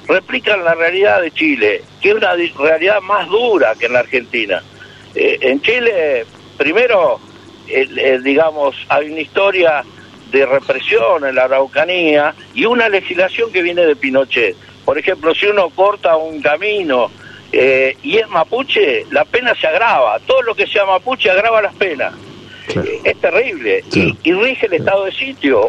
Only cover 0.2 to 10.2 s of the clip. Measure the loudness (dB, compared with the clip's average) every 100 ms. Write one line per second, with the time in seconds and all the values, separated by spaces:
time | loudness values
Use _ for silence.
0.2 | -2 -6 -2 0 0 0 0 2 2 2
1.2 | 0 -2 0 2 0 0 -6 -4 0 2
2.2 | 0 0 -4 -2 0 2 2 0 0 -4
3.2 | 0 -2 2 2 2 0 0 0 0 -4
4.2 | -4 -6 -4 -4 -6 -20 -20 -20 -10 -2
5.2 | 0 0 0 0 0 0 0 0 0 -2
6.2 | -4 -16 -16 -6 -2 0 2 2 2 0
7.2 | -6 -20 -20 -20 -6 -2 -2 -2 0 0
8.2 | 0 2 0 0 -2 -4 -2 -2 -2 -6
9.2 | -4 0 0 2 2 2 -4 -16 -20 -20